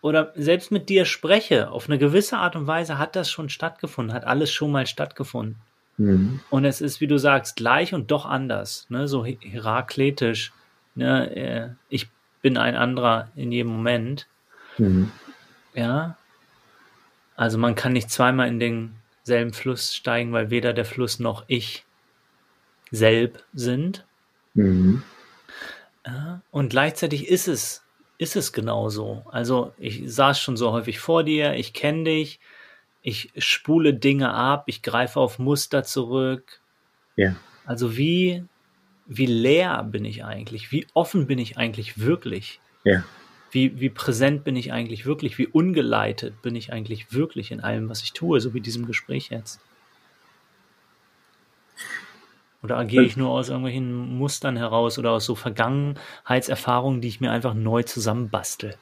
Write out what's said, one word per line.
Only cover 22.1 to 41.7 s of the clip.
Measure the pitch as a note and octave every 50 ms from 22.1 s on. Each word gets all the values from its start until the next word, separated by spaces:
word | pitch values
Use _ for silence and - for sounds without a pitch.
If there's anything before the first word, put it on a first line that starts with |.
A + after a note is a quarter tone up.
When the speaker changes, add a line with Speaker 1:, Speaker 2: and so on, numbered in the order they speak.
| _ _ _ _ _ _ _ _ _ _ _ _ _ _ _ -
Speaker 1:
selb | - G#2+ A2 A2 A2+ A2+ A#2 A#2+ A#2+ - - _ -
sind. | C#3+ A#2+ A#2+ B2 C3 D#3 F3+ F#3+ - - _ _ _ _ _ _ _ _ _ _
Speaker 2:
Mhm. | - G#2 F#2+ F#2 F#2 F#2 F#2 G#2 C3 - - - - - - - _ _ - - - - - - - - _ _ _ _
Speaker 1:
Ja, | B2+ B2 C3+ D3 D#3+ F3 F3+ - _
und | - C#3+ C#3 A#2+
gleichzeitig | A2+ C3 C#3 D#3 D#3 - - D#3 D3 C#3 -
ist | - F3 F3+ -
es, | F#3+ D3+ A2 - - - - _ _ _ _ _ _ _
ist | _ E3+ D#3+ -
es | G3 C#3+ - -
genauso. | B2 A2 A2+ A2 A2 G#2+ A2 G#2 G#2+ G#2+ G#2 - G#2+ G#2+ -
Also | - A#2+ A#2+ A#2+ C3 B2 A#2+ - -
ich | - - G#2+ G#2 - C#3
saß | C3 A2+ B2+ C#3 C#3 C#3 -
schon | - - B2+
so | A2 B2 A#2
häufig | A2 A#2 A2 A#2+ G#2+ -
vor | - - E3 E3 D#3+
dir, | D3+ D#3 D3+ D3 C#3+ C#3+
ich | A#2+ A2 - -
kenn | - - D3 D3+ E3 D#3+
dich, | D#3+ D#3+ D#3 D#3 D3+ - _ _ - - - - - - _ _ _ _ _ _
ich | B2+ G#2+ G#2+ - - _
spule | - - - - - _ - D3+ E3 D#3 D3+ C#3
Dinge | A2 G#2+ C#3 C#3 C#3 C3+ B2 G2+
ab, | - A#2+ C3 C#3+ C#3+ -
ich | - A2+ -
greife | - - - A#2+ A2 G#2 - D3
auf | C3 A#2 -
Muster | - B2+ C3+ D3 C#3+ - - - C#3+ C3
zurück. | - - C#3 B2 A#2 B2 C3+ C3 C3 C3 B2+ _ _ - _ _ _ _ _ _ _ _ _ _ _ _
Speaker 2:
Ja. | - G2+ F#2+ F#2 F2 - - _ _ _
Speaker 1:
Also | - B2 A2+ B2+ A#2 A2
wie, | A#2 C#3 D#3+ E3+ F3+ F#3 F3+ F3 F3 F3 - _ _ _ _ _ _ _ _ _ _ _
wie | - A#2+ G#2+ C3+
leer | B2 A#2+ A2+ A2+ B2+ D3 E3+ F#3 F3+ E3+ - -
bin | A2 G#2+ G#2 G#2
ich | G#2+ G#2 A2 A2
eigentlich? | G#2 G#2+ G#2 G#2+ G#2+ A2+ G#2+ - -
Wie | - D#3 - _ _
offen | D#3+ E3+ - - F#3+ C#3+
bin | B2+ C#3+ B2
ich | A#2+ G#2+ -
eigentlich | C3 A#2+ A#2